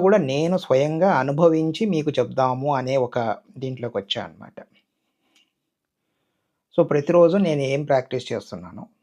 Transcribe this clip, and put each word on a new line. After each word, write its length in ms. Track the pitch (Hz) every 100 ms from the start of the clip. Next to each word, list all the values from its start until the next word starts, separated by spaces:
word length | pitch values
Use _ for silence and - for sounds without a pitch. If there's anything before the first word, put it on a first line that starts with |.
| 185
కూడా 120 | 208 135
నేను 240 | 139 165 180 -
స్వయంగా 460 | 131 147 160 190 147
అనుభవించి 640 | 131 143 170 160 160 156 220
మీకు 180 | 160 147 131
చెప్దాము 520 | 117 123 131 127 143 135
అనే 160 | 127 135 120
ఒక 100 | 127 113 101 _ -
దీంట్లోకి 340 | 131 127 120 104
వచ్చా 200 | 98 113 90
అన్నమాట. 300 | 82 90 - - _ _ _ _ _ _ _ _ _ _ _ _ _ _ _ _ _ _ _ _ -
So 80 | 165
ప్రతిరోజు 440 | 147 143 175 170 196 180
నేను 160 | 147 135
ఏం 80 | 139 147
ప్రాక్టీస్ 340 | 135 127 127 -
చేస్తున్నాను 520 | 113 - 92 87 - - _